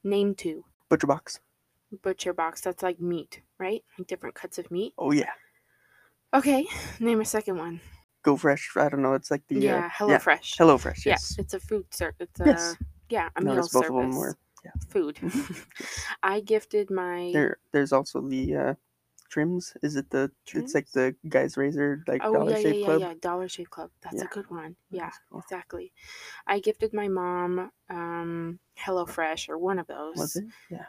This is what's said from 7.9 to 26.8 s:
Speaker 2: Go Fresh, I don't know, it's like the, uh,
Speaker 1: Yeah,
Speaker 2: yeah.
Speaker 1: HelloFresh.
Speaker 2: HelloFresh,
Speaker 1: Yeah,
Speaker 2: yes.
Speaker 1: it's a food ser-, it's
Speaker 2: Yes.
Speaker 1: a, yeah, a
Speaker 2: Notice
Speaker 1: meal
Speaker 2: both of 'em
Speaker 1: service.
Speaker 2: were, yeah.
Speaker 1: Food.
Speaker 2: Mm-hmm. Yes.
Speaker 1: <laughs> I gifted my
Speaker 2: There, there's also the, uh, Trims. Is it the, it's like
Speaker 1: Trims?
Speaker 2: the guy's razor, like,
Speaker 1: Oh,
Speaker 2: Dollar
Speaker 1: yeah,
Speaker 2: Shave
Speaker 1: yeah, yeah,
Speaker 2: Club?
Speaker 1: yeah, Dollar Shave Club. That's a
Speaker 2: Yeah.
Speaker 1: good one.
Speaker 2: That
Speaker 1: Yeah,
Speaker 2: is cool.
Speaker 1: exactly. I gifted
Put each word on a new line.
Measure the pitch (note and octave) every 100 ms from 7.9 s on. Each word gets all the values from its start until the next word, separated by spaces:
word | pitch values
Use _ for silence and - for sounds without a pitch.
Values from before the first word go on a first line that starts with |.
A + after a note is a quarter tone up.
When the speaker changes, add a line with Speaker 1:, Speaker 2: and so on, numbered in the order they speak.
| - _ _
Speaker 2:
Go | -
Fresh, | C#3 D3+ C#3+ -
I | - C#3+
don't | C#3
know, | C3+
it's | C3+ -
like | C#3+ _
the, | C3+
uh, |
Speaker 1:
Yeah, | C3+ C3
Speaker 2:
yeah. | E3+ - G#3 F#3+
Speaker 1:
HelloFresh. | - D3+ - -
Speaker 2:
HelloFresh, | E3 C3+ - -
Speaker 1:
Yeah, | C#3+
Speaker 2:
yes. | E3 - -
Speaker 1:
it's | G3
a | -
food | - G4+ -
ser-, | - E3 -
it's | F3 -
Speaker 2:
Yes. | D4 E3+ E3+ E3+
Speaker 1:
a, | - - _
yeah, | A3+ E3
a | D#3+
Speaker 2:
Notice | C#3+ B2+ B2+
Speaker 1:
meal | B2+
Speaker 2:
both | D#3+
of | B2+
'em | C3
Speaker 1:
service. | C3
Speaker 2:
were, | - - _ -
yeah. | - - -
Speaker 1:
Food. | G3+ D3+
Speaker 2:
Mm-hmm. | - F3+ B3+ C#4+ F3+ - -
Yes. | - - -
Speaker 1:
<laughs> | -
I | F#3+ G#3
gifted | G#3 A3 - G#3 G3
my | F#3+ F3+ F3 F3
Speaker 2:
There, | D#3+ C#3+ - _
there's | C#3+ C#3
also | C3+ C#3+ -
the, | C3+ C3 C3+
uh, | D3 C3 D#3+ _ _ _ _ _
Trims. | - D#3 F3+ - -
Is | D3
it | C#3+ C#3
the, | C3+ C3+ _ -
it's | - B3
like | D#3 C#3
Speaker 1:
Trims? |
Speaker 2:
the | C#3 C3 C3 D#3+
guy's | C3+ D3+ C3+
razor, | C#3 D3+ C#3+ C#3+ D#3+
like, | C3+
Speaker 1:
Oh, | G#3+
Speaker 2:
Dollar | A3 D3
Speaker 1:
yeah, | -
Speaker 2:
Shave | -
Speaker 1:
yeah, | G#3
yeah, |
Speaker 2:
Club? | G3+ D#3+
Speaker 1:
yeah, | E3+ E3
Dollar | F3 F3+ F#3
Shave | - F3
Club. | - D#3+ _
That's | F#3
a | F#3
Speaker 2:
Yeah. | F#3+
Speaker 1:
good | G3+ G3
one. | E3+ D#3+ F3+ _
Speaker 2:
That | F#3
Speaker 1:
Yeah, | E3
Speaker 2:
is | - _
cool. | -
Speaker 1:
exactly. | - F#3 - F3 - _ - - - - -
I | G3+
gifted | G3+ G#3+